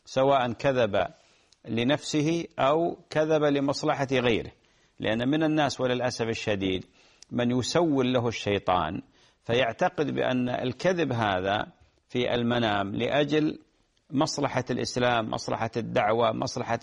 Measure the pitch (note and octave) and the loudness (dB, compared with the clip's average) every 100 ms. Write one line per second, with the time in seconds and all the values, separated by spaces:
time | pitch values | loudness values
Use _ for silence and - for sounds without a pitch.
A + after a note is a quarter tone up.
0 | - C3 C3+ C#3 B2 A2+ C#3+ B2+ A2 G2 | -6 0 4 4 2 -2 0 2 2 0
1 | E2+ - _ _ _ _ - A2+ A#2+ C#3+ | -2 -6 _ _ _ _ -6 -2 0 0
2 | - D3+ D3+ E3+ - - C3+ D#3+ E3+ - | -2 -2 0 -2 -4 0 2 2 0 -4
3 | - D3+ D#3 D#3 D3 C#3+ C#3 C3+ D#3 C#3 | -4 -2 2 2 2 2 0 0 -2 -2
4 | C3+ C3 A#2+ G2+ - - _ _ _ - | 0 2 2 2 -2 -12 _ _ _ -6
5 | - A2+ B2 D#3 D#3+ D#3 C#3+ - B2+ B2 | -4 0 0 2 2 2 0 0 -2 0
6 | B2 - A2+ A2+ - G2+ F#2+ F#2 - _ | -2 -2 -2 -2 -2 0 0 -2 -6 _
7 | _ _ - B2 A#2+ B2 A#2+ E3 E3+ C#3 | _ _ -8 -2 0 0 0 2 2 2
8 | B2+ B2+ A#2 G#2+ G2+ G2 - F2+ D#2+ F2+ | 2 2 0 -2 -2 0 2 2 2 -4
9 | - _ _ _ - A#2+ A#2+ A2+ F#3 - | -10 _ _ _ -2 0 0 0 -2 0
10 | C#3 B2+ B2 B2+ B2 B2 B2+ - F3+ F3+ | -2 0 0 0 -2 -2 -4 -2 0 0
11 | C#3+ A#2 G#2+ F#2 F#2+ G#2 - - _ _ | 0 0 0 0 0 -2 -4 -12 _ _
12 | _ B2 A#2+ A#2+ A#2 A#2+ A2+ G2+ G2+ A2+ | _ -2 0 0 0 2 2 0 -2 -2
13 | A#2 C3 D3 D3+ D#3 - - _ _ _ | 0 0 2 2 0 -2 -12 _ _ _
14 | _ C#3 D3+ - C#3 B2+ - B2 A#2 B2+ | _ -2 -2 0 -2 -2 -2 -4 -4 0
15 | B2 A#2 A2+ B2 - A2+ A2+ A#2+ A2+ B2 | 0 0 -2 -4 -4 -4 -4 -4 -2 0
16 | G#2+ A2+ A#2 A#2+ C3 - A#2 A#2 | 2 2 2 0 -4 -4 -4 -4